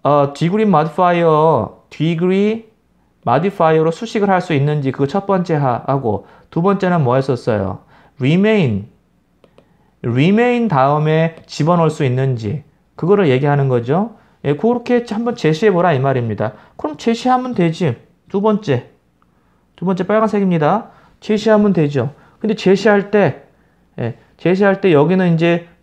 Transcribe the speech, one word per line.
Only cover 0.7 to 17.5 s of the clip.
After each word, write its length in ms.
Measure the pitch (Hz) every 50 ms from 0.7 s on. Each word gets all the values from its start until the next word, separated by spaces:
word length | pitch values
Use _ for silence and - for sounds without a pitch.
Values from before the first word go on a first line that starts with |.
| 185 151 151 160 - - 180 175 175 170 170 165 156 151 156 165 151 120 101 - - _ _ _
degree 760 | - - 147 165 170 160 175 180 190 196 202 214 220 233 - _ _ _ _ _ _ _ _ _ _ _ _
modifier로 680 | 117 117 147 170 202 196 - 170 160 160 160 156 165
수식을 380 | 165 - 226 226 - 220 202 202
할 120 | 190 180
수 120 | 180 - 165
있는지 380 | 135 139 147 151 151 135 135
그거 160 | 131 - 143
첫 180 | 139 - 196 196
번째 300 | 196 196 185 175 - 165
하-, 280 | 147 143 131 120 - -
하고 400 | - 135 139 131 110 104 98 - - - - _ _
두 100 | - 160
번째는 420 | 170 196 196 196 190 180 180 170 143
뭐 120 | 120 123
했었어요? 640 | 135 131 - 131 117 - 135 110 104 98 95 98 - _ _ - - _ _ _ -
remain, 680 | 127 139 160 185 202 220 220 208 165 123 104 98 104 - _ _ _ _ _ _ _ _ _ _ _ _ _ - _ _ _ _ _ _ _ _ -
remain 640 | 123 117 127 143 180 202 220 240 247 240 240 233
다음에 680 | 220 151 131 131 139 147 151 151 156 156 160 165 165 160 - -
집어넣을 440 | _ - - 147 160 180 175 165 156
수 140 | 156 - 151
있는지 600 | 127 123 135 135 135 127 113 110 143 151 147 - _ _ _ _ _ _
그거를 340 | - - 165 202 202 196 147
얘기하는 400 | 127 131 143 143 143 143 139 135
거죠. 460 | 127 120 113 120 143 180 214 233 - - _ _ _ _ -
예, 100 | 135 147
그렇게 500 | 147 - 226 247 240 240 - 247 240 240 -
한번 260 | 208 214 233 240 220
제시해보라 580 | - - 156 156 156 226 214 185 170 175 180 156
이 60 | 127
말입니다. 540 | 135 139 135 127 120 113 107 104 107 110 - - - _ _
그럼 220 | - - 302 302
제시하면 560 | 294 - 233 233 233 - 254 254 254 254 254